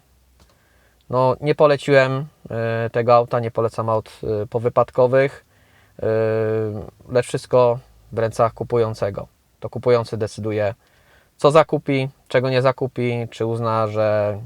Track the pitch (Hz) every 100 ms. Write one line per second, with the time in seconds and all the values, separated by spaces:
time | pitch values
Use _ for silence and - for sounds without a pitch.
0 | - _ _ _ _ _ _ _ _ _
1 | - 123 131 123 147 147 151 143 - 135
2 | 131 131 151 _ - 113 113 113 117 120
3 | 117 120 120 123 113 - 113 - 113 110
4 | - - 120 107 104 120 120 123 120 -
5 | 127 131 139 - _ _ _ _ _ -
6 | 110 110 110 110 110 110 110 104 - -
7 | - 123 - 139 - 127 123 120 - _
8 | _ 107 110 - 113 - 113 120 110 113
9 | 104 101 - _ _ _ 107 120 123 120
10 | 117 107 107 - 107 107 104 - _ _
11 | _ _ _ _ 147 160 147 147 - 135
12 | 135 - - 131 127 127 131 - 131 -
13 | 123 120 117 - 113 117 117 110 110 107
14 | 107 107 104 113